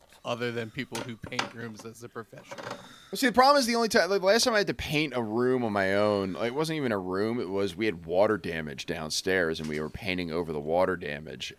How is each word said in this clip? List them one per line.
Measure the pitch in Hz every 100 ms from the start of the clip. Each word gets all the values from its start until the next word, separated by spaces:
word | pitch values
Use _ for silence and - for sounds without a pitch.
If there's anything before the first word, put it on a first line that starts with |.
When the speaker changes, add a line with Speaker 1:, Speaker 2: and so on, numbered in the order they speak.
| _ - 123
Speaker 1:
other | 120 120
than | 117 113
people | 135 120 117
who | 117 113
paint | - 123 113
rooms | 117 117 104 113
as | 110
a | 120
profession. | 117 110 123 - -
Speaker 2:
Well, | - - - - - -
see, | 254
the |
problem | 220 262 285
is | 233
the | 233
only | 233
time, | 233 170
like, | 196
the | 185
last | 226
time | 247
I | 220
had | 170
to |
paint | - - 151 147 123
a |
room | 110 110 127 127
on | 117
my | 101 95
own, | 98 104 101 98
like, | 80 113
it |
wasn't | 131 160 156
even | 131
a | 104
room, | 92 92 110 120
it | 90
was, | 98 101
we | 82 110
had | 85
water | 82 90 107 104
damage | 87 82 76 69
downstairs, | - 82 78 - - 95 82 80
and | 78
we | 76
were | 76
painting | - 95 90 87
over | 80 82
the | 76
water | 73 85 92 87
damage, | 78 73 78 65 -